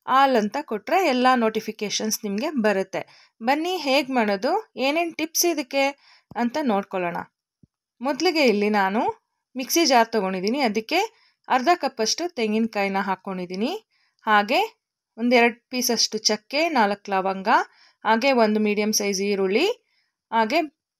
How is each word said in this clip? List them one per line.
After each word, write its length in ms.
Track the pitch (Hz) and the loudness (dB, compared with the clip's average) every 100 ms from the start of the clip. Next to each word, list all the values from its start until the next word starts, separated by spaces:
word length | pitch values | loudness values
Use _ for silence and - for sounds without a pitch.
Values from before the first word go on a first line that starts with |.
| - | 0
ಆಲ್ 300 | 262 277 247 | 4 4 4
ಅಂತ 140 | 208 269 302 | 0 -4 -6
ಕೊಟ್ರೆ 280 | 214 - 339 349 | -8 -2 0 2
ಎಲ್ಲ 140 | 254 254 254 | 2 4 4
ನೋಟಿಫಿಕೇಷನ್ಸ್ 760 | 220 220 214 - 202 - 214 214 208 | 2 -2 -6 -8 -6 -4 -4 -6 -6
ನಿಮಗೆ 220 | 196 294 294 208 | -6 -4 0 0
ಬರುತ್ತೆ. 360 | 190 190 170 - - _ - 226 | 0 -2 -6 -10 -16 _ -8 -2
ಬನ್ನಿ 260 | 294 339 370 285 | -2 -2 -4 0
ಹೇಗ್ 240 | 269 262 254 | 0 2 0
ಮಾಡೋದು, 340 | 208 202 247 392 - - 262 | 0 0 0 -2 -4 -4 -2
ಏನೇನ್ 260 | 311 339 311 | 0 -2 -4
ಟಿಪ್ಸ್ 280 | 320 - 349 | -6 -2 0
ಇದಕ್ಕೆ 300 | 302 277 277 269 285 _ _ - - | -2 -4 -2 -2 -4 _ _ -14 -6
ಅಂತ 140 | 240 302 285 | -4 -2 -2
ನೋಡ್ಕೊಳ್ಳೋಣ. 460 | 196 196 190 175 175 185 _ _ _ _ _ _ - | -2 -2 -6 -6 -6 -12 _ _ _ _ _ _ -10
ಮೊದಲಿಗೆ 420 | 247 285 349 311 269 | -6 -2 -2 2 2
ಇಲ್ಲಿ 180 | 208 208 208 | 2 0 0
ನಾನು 200 | 190 208 370 453 _ _ _ 247 | 0 0 -2 -4 _ _ _ -12
ಮಿಕ್ಸಿ 260 | 262 330 302 | -4 0 4
ಜಾರ್ 180 | 247 226 | 4 4
ತಗೊಂಡಿದ್ದೀನಿ. 460 | 226 190 190 196 277 254 | 0 -2 -4 -4 -2 -2
ಅದಕ್ಕೆ 300 | 208 220 330 440 _ _ _ - | -2 -2 -2 -2 _ _ _ -2
ಅರ್ಧ 220 | 254 254 349 | 0 2 2
ಕಪ್ಪಷ್ಟು 420 | 269 - 220 - 349 - | 0 -4 -4 -2 -6 -4
ತೆಂಗಿನಕಾಯಿನ 640 | 220 214 226 208 196 196 196 | -2 0 -2 -2 -2 -2 -4
ಹಾಕ್ಕೊಂಡಿದ್ದೀನಿ. 640 | 185 - 185 175 190 247 415 _ _ _ _ | -4 -6 -8 -8 -4 -4 -6 _ _ _ _
ಹಾಗೆ 340 | 226 208 202 302 440 - _ _ _ - | 2 2 4 0 -2 -6 _ _ _ -6
ಒಂದೆರಡು 380 | 240 247 233 226 - | 2 4 4 0 -10
ಪೀಸಷ್ಟು 440 | 254 247 226 - 220 - | -4 -2 0 -2 -2 -2
ಚಕ್ಕೆ, 320 | 214 - 285 339 277 | -2 -4 -2 0 2
ನಾಲ್ಕು 300 | 208 202 - | 0 0 -4
ಲವಂಗ, 380 | 190 190 190 196 294 427 _ _ _ | -2 -2 -4 0 0 0 _ _ _
ಹಾಗೆ 260 | 208 226 277 247 | 0 2 2 4
ಒಂದು 160 | 214 214 208 | 4 2 0
ಮೀಡಿಯಮ್ 260 | 208 208 214 | 0 0 0
ಸೈಜ್ 220 | 202 190 202 | -2 -2 -2
ಈರುಳ್ಳಿ, 380 | 196 190 220 381 494 _ _ _ _ - | 0 0 2 0 -2 _ _ _ _ -4
ಹಾಗೆ 260 | 226 220 302 311 _ _ | -2 0 0 -2 _ _